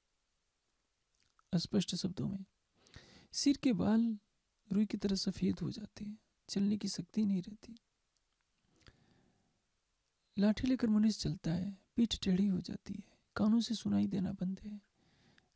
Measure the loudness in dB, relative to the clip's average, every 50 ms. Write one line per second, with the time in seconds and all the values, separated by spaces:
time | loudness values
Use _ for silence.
0 | _ _ _ _ _ _ _ _ _ _ _ _ _ _ _ _ _ _ _ _
1 | _ _ _ _ _ _ _ _ _ -4 -2 -2 -2 0 0 -2 -2 -2 -4 -4
2 | -4 -4 -4 -4 -4 -4 -4 -6 -10 -14 _ _ _ _ _ _ _ _ -20 -20
3 | -20 -20 -20 -20 -20 _ -6 0 2 2 2 2 2 2 2 2 4 4 4 4
4 | 4 2 0 -4 _ _ _ _ _ _ _ _ _ -2 2 2 2 2 0 -2
5 | 0 0 0 0 0 -2 -2 0 0 0 0 0 -4 -6 -6 -8 -12 -14 -14 -12
6 | -12 -12 -12 -12 _ _ _ _ _ -6 -2 0 2 2 0 0 -2 -4 -6 -6
7 | -8 -6 -2 0 0 2 2 0 -2 -4 -10 -18 -16 -20 -20 -20 _ _ _ _
8 | _ _ _ _ _ _ _ _ _ _ _ _ _ _ _ _ _ -20 -20 _
9 | _ _ _ _ _ _ _ _ _ _ _ _ _ _ _ _ _ _ _ _
10 | _ _ _ _ _ _ -2 2 2 2 2 2 0 0 0 2 2 2 4 4
11 | 4 4 2 0 -2 -4 -4 -4 -2 -2 -2 -2 -2 -4 -8 -10 _ _ 0 2
12 | 2 2 2 -2 0 2 2 2 4 2 2 0 -2 -6 -10 -12 -10 -10 -10 -10
13 | -12 -16 _ _ _ _ -2 0 2 4 4 4 2 2 -2 -4 -2 0 2 2
14 | 2 2 0 0 -2 -2 -2 -2 -4 -4 -4 -6 -8 -12 -14 -14 -16 _ _ _
15 | _ _ _ _ _ _ _ _ _ _ _